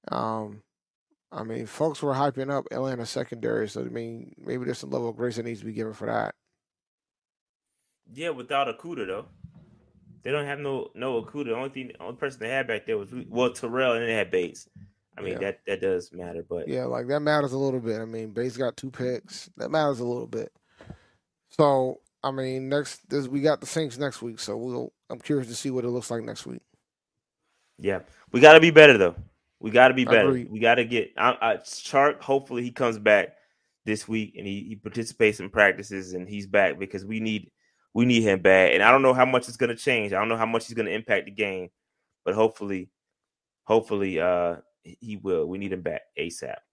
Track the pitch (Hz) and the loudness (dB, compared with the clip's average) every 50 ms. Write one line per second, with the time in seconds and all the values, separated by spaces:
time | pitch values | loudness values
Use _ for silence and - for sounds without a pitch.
0 | _ - - - 120 110 113 110 110 104 104 110 _ _ _ _ _ _ _ _ | _ -6 -6 -4 -4 -4 -6 -6 -8 -12 -14 -20 _ _ _ _ _ _ _ _
1 | _ _ _ _ _ _ - - 110 110 113 120 117 107 - - 151 160 143 - | _ _ _ _ _ _ -14 -12 -12 -10 -10 -10 -10 -12 -6 -4 -4 -4 -4 -4
2 | - 143 135 131 143 143 131 131 135 135 143 139 - - - 120 131 135 131 120 | -4 -4 -2 0 -2 -2 -2 -4 -6 -6 -6 -6 -6 -8 -8 -6 -6 -6 -6 -8
3 | 117 110 - 131 131 - - 117 110 113 113 113 107 107 107 110 123 123 120 117 | -10 -8 -8 -8 -8 -8 -10 -8 -6 -4 -4 -4 -4 -6 -8 -10 -10 -10 -10 -10
4 | 117 117 117 117 123 - - - - - - 127 123 131 127 - - 139 131 127 | -12 -12 -14 -16 -18 -20 -20 -18 -10 -10 -8 -8 -6 -8 -8 -8 -8 -8 -6 -6
5 | 120 117 110 101 120 123 113 117 113 120 117 101 104 110 107 110 113 110 107 - | -6 -6 -6 -6 -6 -6 -6 -6 -10 -10 -10 -12 -12 -12 -10 -8 -8 -10 -10 -10
6 | 107 113 117 110 110 104 - _ _ _ _ _ _ _ _ _ _ _ _ _ | -8 -4 -4 -4 -4 -4 -8 _ _ _ _ _ _ _ _ _ _ _ _ _
7 | _ _ _ _ _ _ _ _ _ _ _ _ _ _ _ _ _ _ _ _ | _ _ _ _ _ _ _ _ _ _ _ _ _ _ _ _ _ _ _ _
8 | _ _ - 131 160 170 151 127 120 127 147 139 139 123 110 - - 165 170 139 | _ _ -14 -10 -8 -8 -8 -8 -8 -4 -2 -2 -2 -2 -4 -10 -12 -12 -10 -8
9 | 107 92 92 101 - - _ _ - - _ - - _ _ _ _ _ _ _ | -8 -8 -8 -10 -10 -14 _ _ -20 -20 _ -20 -20 _ _ _ _ _ _ _
10 | _ _ - _ _ - 139 147 143 143 143 143 147 139 139 131 - - _ - | _ _ -20 _ _ -6 -4 -4 -4 -6 -8 -8 -6 -6 -6 -6 -8 -10 _ -8
11 | 123 135 127 117 110 - - 147 143 120 113 120 131 139 135 135 127 123 - - | -6 -4 -4 -4 -6 -8 -10 -10 -6 -6 -6 -6 -6 -8 -10 -12 -14 -14 -16 -16
12 | - 95 127 127 - 139 131 123 107 113 131 135 131 - 113 101 - - 113 107 | -14 -14 -10 -8 -8 -8 -8 -8 -8 -6 -4 -4 -4 -4 -6 -6 -4 -4 -4 -4
13 | 101 98 120 127 - 87 101 120 127 123 123 - - 117 117 131 131 127 117 117 | -4 -8 -12 -14 -14 -8 -2 0 0 0 -2 -4 -10 -6 -2 0 0 2 0 0
14 | 120 117 113 110 98 90 90 90 87 85 - - - _ _ - - _ _ _ | 0 -2 -2 -2 -2 0 0 -2 -2 -2 -8 -14 -20 _ _ -20 -20 _ _ _
15 | _ _ _ - 98 95 90 90 95 98 95 _ _ - 101 95 92 95 95 90 | _ _ _ -12 -10 -8 -6 -6 -6 -6 -8 _ _ -8 -6 -4 -2 -2 -2 -2
16 | 87 - - 87 90 87 85 85 82 _ 90 85 80 - - 127 127 123 123 120 | -4 -8 -14 -14 -12 -10 -10 -12 -10 _ -8 -8 -6 -6 -6 -6 -4 -4 -6 -6
17 | 120 123 143 147 147 151 151 151 143 135 123 135 139 139 127 127 117 117 110 110 | -4 -4 -4 -2 0 0 0 0 0 -2 -4 -4 -2 -2 -4 -4 -4 -6 -6 -6
18 | 113 113 113 113 110 110 101 117 120 127 110 117 135 120 - - - 135 120 - | -8 -10 -10 -12 -12 -10 -8 -6 -6 -6 -4 -4 -6 -6 -6 -8 -14 -14 -10 -6
19 | 127 127 127 117 _ - - - - - _ - - 127 151 156 151 147 139 113 | -6 -6 -6 -6 _ -14 -18 -18 -18 -20 _ -10 -8 -2 -2 0 0 0 -2 -2
20 | 123 120 120 120 120 117 113 113 - - _ _ _ _ _ _ - - - _ | -4 -6 -4 -6 -8 -8 -8 -10 -10 -10 _ _ _ _ _ _ -20 -20 -20 _
21 | _ _ _ _ _ _ _ _ _ _ - - 156 143 139 135 131 127 - - | _ _ _ _ _ _ _ _ _ _ 2 4 4 4 6 2 0 -2 -4 -10
22 | _ _ _ _ - 135 135 135 131 131 131 131 131 131 139 147 143 127 - - | _ _ _ _ -8 -6 -4 -4 -6 -4 -6 -6 -4 -2 -2 -2 -2 -4 -12 -16
23 | _ _ 127 143 139 123 131 143 139 156 147 135 - 131 - 165 160 139 117 123 | _ _ -4 -4 -4 -2 -4 0 2 2 0 0 -4 -6 -4 -4 -4 -4 -6 -6
24 | 147 139 123 - - 120 113 110 - - 104 113 117 127 123 127 123 - _ _ | -8 -8 -6 -8 -12 -12 -12 -10 -8 -8 -8 -8 -6 -8 -8 -8 -8 -10 _ _
25 | _ _ - 127 - - 147 143 127 113 117 - - 139 127 127 120 123 120 123 | _ _ -16 -14 -6 -2 -2 -2 -2 -4 -10 -8 -6 -4 -4 -4 -4 -2 -4 -4
26 | 117 - 117 117 113 117 107 - - - 62 120 _ _ _ _ _ _ _ _ | -6 -6 -8 -8 -8 -8 -12 -12 -12 -14 -14 -16 _ _ _ _ _ _ _ _
27 | _ _ _ _ _ _ _ _ _ _ _ _ _ _ _ _ - 98 98 87 | _ _ _ _ _ _ _ _ _ _ _ _ _ _ _ _ -4 -4 -4 -4
28 | - _ _ _ _ _ - 123 131 151 156 160 160 170 156 160 156 147 135 104 | -8 _ _ _ _ _ 4 10 12 12 12 12 10 10 10 12 12 12 12 10
29 | 95 87 85 - - - _ _ _ _ _ _ - 110 104 120 127 131 131 131 | 6 4 2 -2 -16 -18 _ _ _ _ _ _ -10 0 6 8 8 8 8 4
30 | 127 123 120 113 101 92 135 127 120 - 107 110 113 113 117 127 120 113 120 117 | 2 4 6 6 6 4 2 0 -4 -8 -6 0 2 4 4 4 2 -2 -2 -4
31 | 101 - _ - 98 123 123 - - 117 104 - - - - - - - - 139 | -4 -4 _ 2 2 2 2 2 0 -2 -2 -2 -6 -14 -16 -14 -12 -2 2 4
32 | 139 147 147 - - - 135 139 135 - 127 120 120 123 120 - 131 120 113 107 | 4 4 2 -2 -2 -2 -2 -2 -2 -4 -8 -6 -6 -8 -4 -2 -2 -2 -2 0
33 | 104 107 104 101 90 - - _ _ _ _ _ _ _ _ _ _ 107 107 104 | 4 6 6 6 4 0 -8 _ _ _ _ _ _ _ _ _ _ -6 -4 -4
34 | - - 113 110 107 104 _ - 101 101 98 101 - - 110 104 _ 107 - 120 | -4 -6 -4 -4 -6 -6 _ -12 -10 -8 -8 -8 -10 -12 -14 -14 _ -12 -8 -8
35 | 113 - - _ 117 107 104 - 90 101 - 113 104 98 90 92 101 104 104 95 | -8 -8 0 _ 4 4 4 2 -8 -6 4 6 6 6 6 2 -8 -10 -10 -10
36 | 92 92 92 90 92 92 104 104 98 98 95 101 98 90 69 78 98 95 - 98 | -10 -8 -10 -10 -10 -8 -10 -12 -10 0 2 4 4 4 0 -2 -8 -8 -8 -10
37 | 92 98 110 110 110 110 107 104 87 - _ _ _ _ _ _ _ _ _ 107 | -10 -8 -8 -6 -4 -4 -4 -6 -8 -12 _ _ _ _ _ _ _ _ _ 2
38 | 120 123 123 117 110 107 95 95 85 95 95 95 92 90 64 87 101 113 123 135 | 4 4 4 4 4 4 2 4 6 6 8 8 8 6 6 6 6 8 6 8
39 | 135 131 127 127 127 131 127 123 120 - 120 117 131 117 117 113 - 139 127 117 | 6 4 6 6 4 4 4 0 -2 -2 -6 -4 -2 -4 -2 -4 -2 -2 -2 -2
40 | 104 101 101 95 104 113 113 113 113 113 113 113 - - 117 117 110 98 90 110 | -2 -2 -2 -2 0 0 0 -2 -2 -2 -2 -4 -4 -4 -6 -6 -4 -4 -4 -6
41 | 113 - 113 95 - 101 101 101 107 101 95 92 90 87 _ _ _ _ _ _ | -2 -2 -2 -2 -2 -6 -6 -6 -4 -4 -4 -8 -10 -12 _ _ _ _ _ _
42 | _ _ _ _ _ - 95 107 113 113 - - 104 101 98 95 92 _ _ _ | _ _ _ _ _ -4 0 2 2 0 0 -4 -8 -6 -6 -8 -8 _ _ _
43 | _ _ _ _ _ _ _ _ _ _ _ _ _ - 110 113 113 - 110 101 | _ _ _ _ _ _ _ _ _ _ _ _ _ 2 2 2 2 0 -4 -4
44 | 98 95 92 78 82 90 90 90 87 87 85 - - _ _ _ _ - - _ | -2 -2 -2 0 0 2 2 2 0 -2 -4 -6 -12 _ _ _ _ -20 -20 _
45 | - 117 104 95 87 98 92 85 92 82 90 98 101 98 95 92 87 90 80 - | -14 -14 -14 -8 -4 -4 -2 -2 -2 -4 -6 -8 -8 -8 -8 -6 -6 -8 -8 -8
46 | - _ _ - 76 85 - - - 62 50 - _ _ | -12 _ _ -8 -8 -8 -8 -12 -12 -12 -12 -14 _ _